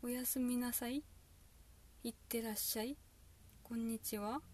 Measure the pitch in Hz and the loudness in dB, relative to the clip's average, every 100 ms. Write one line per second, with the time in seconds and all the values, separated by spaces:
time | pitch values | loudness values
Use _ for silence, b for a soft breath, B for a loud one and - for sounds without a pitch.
0 | 240 247 247 262 247 247 247 240 240 269 | 2 2 2 4 4 4 4 2 2 0
1 | - - - - - - - - - - | -2 -14 -18 -20 -20 -20 -20 -20 -20 -6
2 | 240 - - 233 226 208 - 226 226 285 | -6 -6 -2 0 2 0 2 2 2 0
3 | - - - - - - - 233 226 226 | -8 -20 -20 -18 -18 -18 -4 0 2 2
4 | - 214 208 262 - | 0 0 2 0 -2